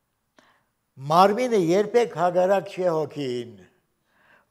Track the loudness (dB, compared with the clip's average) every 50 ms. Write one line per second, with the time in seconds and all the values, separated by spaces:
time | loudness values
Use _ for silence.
0 | _ _ _ _ _ _ _ _ _ _ _ _ _ _ _ _ _ _ _ -12
1 | -4 0 4 6 6 6 4 0 -2 -2 0 0 0 2 2 0 0 0 0 0
2 | 0 0 -2 -2 -2 0 2 2 2 2 2 0 -2 -4 -6 -4 -2 -2 -2 -2
3 | -4 -6 -8 -8 -8 -6 -6 -8 -10 -12 -16 -20 -20 -20 _ _ _ _ _ _
4 | _ _ _ _ _ _ _ _ _ -6